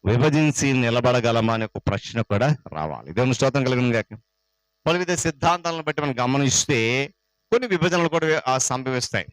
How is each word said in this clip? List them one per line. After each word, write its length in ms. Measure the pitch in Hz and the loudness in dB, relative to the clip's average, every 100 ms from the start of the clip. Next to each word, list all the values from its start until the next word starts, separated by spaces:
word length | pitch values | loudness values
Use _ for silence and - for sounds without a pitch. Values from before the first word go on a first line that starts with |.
| - | 2
విభజించి 680 | 120 151 143 156 143 139 | 2 4 4 2 2 0
నిలబడగలమా 800 | 131 120 120 120 123 117 117 113 | 2 2 2 2 2 2 2 2
అనే 120 | 113 110 | 0 -4
ఒక 180 | 104 - | -6 -6
ప్రశ్న 340 | 101 - 117 | -6 -6 -6
కూడా 340 | 110 101 131 151 - | -2 0 2 0 -4
రావాలి. 460 | 78 78 64 62 | -6 -6 -8 -6
దేవుని 200 | 87 127 | 0 0
స్తోత్రం 300 | 127 135 131 | 2 2 2
కలుగును 280 | 127 127 123 | 0 0 0
గాక. 140 | 113 - 107 _ _ _ _ _ _ 156 | 0 -4 -14 _ _ _ _ _ _ -2
పలు 120 | 170 | -2
విధ 160 | 175 | 0
సిద్ధాంతాలను 680 | 175 165 143 170 175 170 165 | -2 -2 0 0 0 -2 -4
బట్టి 180 | 151 151 | -6 -4
మనం 180 | 147 123 | -4 -2
గమనిస్తే 880 | 123 135 139 - - 131 113 127 139 _ _ _ _ | 0 2 2 0 0 0 2 0 -4 _ _ _ _
కొన్ని 160 | 233 247 | -2 0
విభజనలు 400 | 180 170 175 170 | 0 0 2 0
కూడా, 340 | 160 156 156 127 | 0 0 0 0
ఆ, 100 | 131 | -2
సంభవిస్తాయి. 680 | - 127 131 127 - 104 - | 0 -4 -2 -4 -2 -4 -6